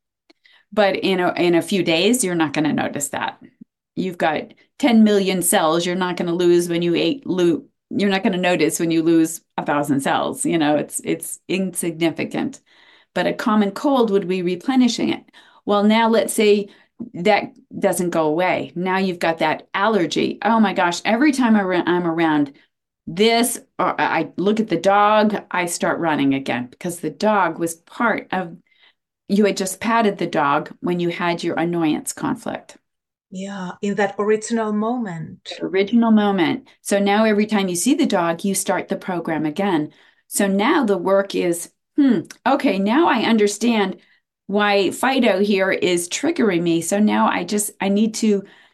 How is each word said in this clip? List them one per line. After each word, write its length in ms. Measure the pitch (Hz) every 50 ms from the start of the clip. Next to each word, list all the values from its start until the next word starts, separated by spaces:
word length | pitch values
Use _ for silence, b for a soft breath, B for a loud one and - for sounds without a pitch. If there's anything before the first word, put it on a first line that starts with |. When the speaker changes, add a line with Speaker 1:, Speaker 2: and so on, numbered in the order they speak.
| _ _ _ _ _ b b b b b b b b b
Speaker 1:
But 260 | - 208 208 196 185 -
in 220 | - 185 190 185
a, 140 | 180 175 -
in 220 | - 175 175 170
a 60 | 165 165
few 180 | - 208 190
days, 420 | 165 170 165 160 180 208 247 240 -
you're 120 | 185 175
not 180 | 170 160 147 139
gonna 180 | 156 156 147
notice 380 | 139 143 123 107 - - 139 -
that. 320 | - - - - - - - - _ _ - - _ _ _ _ _
You've 240 | - 175 185 175 -
got 340 | 180 165 151 - - - - b b b b -
ten 260 | - 294 233 220 220
million 380 | 208 208 202 196 185 185 185
cells 460 | 170 - - 196 175 156 160 170 175 180
you're 80 | 180
not 220 | 190 185 180 175 -
gonna 180 | 190 175 170
lose 340 | 175 180 175 175 175 175 175
when 140 | 170 170 175
you 100 | 170 165
ate 320 | 151 156 170 - - -
lo-, 400 | - 165 180 180 175 160 - - - _ _ _ _
you're 200 | - - 196 202
not 140 | 190 190 190
gonna 140 | 240 185 180
notice 420 | 180 185 180 165 160 156 - -
when 120 | 175 165
you 100 | 165 165
lose 400 | 160 165 165 165 160 160 - - - _ _ -
a 80 | 170
thousand 360 | 165 151 147 147 143 139 135
cells. 440 | 139 - 156 - 71 147 - - -
You 140 | 151 170 165
know, 180 | 151 147 151 147
it's, 240 | 151 - - - -
it's 360 | - 165 160 - - - - _ -
insignificant. 1120 | 165 190 190 185 175 - - 175 160 156 170 165 156 - - - - 160 - - - - b b b b b b b b b b _
But 120 | 180 180 202
a 60 | 190
common 380 | - - 247 220 214 202 196
cold 400 | 196 - - 294 277 254 233 214
would 160 | 196 196 196 170
be 160 | 185 190 175
replenishing 640 | 180 180 175 - - 262 262 254 240 - - - 214
it. 160 | - - - b b b b b b b b
Well, 180 | - 208 208 202
now 240 | 214 220 226 233 226
let's 260 | 226 220 - - -
say 360 | - 214 208 208 208 202 202 B B B B B _ - - -
that 360 | 170 175 214 208 - - - - - _ _ - -
doesn't 340 | - 190 180 175 180 175
go 160 | 170 170 160 151
away. 440 | 151 165 180 180 156 - - - -
Now 220 | 170 180 185 185 190
you've 200 | 190 190 175 175
got 220 | - 170 165 165
that 280 | 165 156 147 - - _ -
allergy. 640 | 190 196 220 220 202 170 151 - - 143 127 - - -
"Oh 160 | 208 226 226
my 120 | 220 190 180
gosh, 280 | - 180 175 170 - -
every 280 | - 214 226 285 311
time 240 | 254 262 254 233 220
I 80 | 214 196
ra-, 200 | 185 185 175 165
I'm 220 | - 175 180 175
around 480 | 170 160 165 165 160 156 151 143 139 b b b b b _ _ _ _ _ _ -
this, 520 | 160 175 214 226 233 233 240 - - - - _ _ -
or 200 | 180 165 - -
I 320 | 151 - - 160 165 - - -
look 220 | 175 202 214 220
at 100 | 214 -
the 80 | 170 165
dog, 580 | - 196 196 208 208 208 214 214 214 214 202 - - -
I 160 | - 180 180
start 340 | 175 175 - - 175 - -
running 360 | 165 165 151 143 139 139 139
again," 320 | 135 135 - 135 123 123 123
because 320 | - _ - 180 170 -
the 100 | - 156
dog 480 | 151 - - 208 214 202 180 165 160 147
was 160 | 170 165 -
part 540 | - _ _ - - 240 226 190 - - -
of, 240 | - 190 185 175 170 170 _ b b b b b b _ _ _ _ _ _ -
you 180 | 202 202 214
had 120 | 196 185 196
just 240 | 196 185 - -
patted 380 | - 220 226 233 226 208 196 -
the 80 | 175 165
dog 440 | - 165 147 143 143 151 151 - - -
when 200 | - 180 180 175
you 100 | 175 170
had 340 | 170 - 180 175 170 165 -
your 120 | 170 -
annoyance 580 | - 160 170 175 170 165 156 151 - - - -
conflict. 640 | - - 156 - - - - - - - - - _ _ _ _ _ _ _ _ _ _ _
Speaker 2:
Yeah, 400 | - 185 190 196 196 196 185 175 180 -
in 140 | - 202 196
that 200 | 208 208 196 - -
original 520 | 208 208 220 220 220 - 233 226 220 214
moment. 800 | 208 208 214 226 247 254 233 196 170 165 156 - 185 - _ -
Speaker 1:
That 140 | - - 160
original 480 | 160 165 190 196 196 240 233 233 226
moment. 560 | 220 214 208 202 196 190 165 143 139 - b b b b
So 180 | _ - 208 202
now 260 | 202 202 202 214 220
every 220 | 220 208 202 214 214
time 200 | 214 202 190 185
you 80 | 180
see 200 | 170 - 247 294
the 100 | - 294
dog, 400 | 202 208 185 170 170 165 170 -
you 80 | 196 190
start 360 | - - - 190 170 - -
the 60 | 196
program 520 | 196 - - 180 170 170 - 160 151 156 151
again. 440 | 147 - 196 202 180 156 151 151 b b b b b b b b
So 180 | - - 202 196
now 380 | 190 196 208 254 302 320 285
the 140 | 208 196 180
work 340 | 170 185 190 196 196 196 -
is, 380 | 180 185 175 170 170 - - _ _ _ _ _
"Hmm, 240 | - 285 269 226 170 - - - - _
okay, 320 | 240 269 277 277 240 190 190
now 300 | 190 208 226 294 339 -
I 160 | 302 233 -
understand 760 | - 233 220 208 202 202 - 226 240 233 214 196 190 - b b b b b b _ _ _ _ -
why 440 | 190 208 208 208 202 202 190 -
Fido 480 | - - - 254 269 269 240 226 190 190
here 320 | 208 202 214 190 190 190
is 380 | - - - 180 180 175 175 -
triggering 520 | - - - - 339 - 247 214 180 165
me. 200 | 175 170 165 165
So 180 | 165 - 202 202
now 300 | 214 208 208 214 220 -
I 160 | - 185 180
just, 260 | - 208 208 202 - - _
I 80 | 190 196
need 260 | 202 202 220 220 220
to 280 | - - 220 202 196 196 B B B B B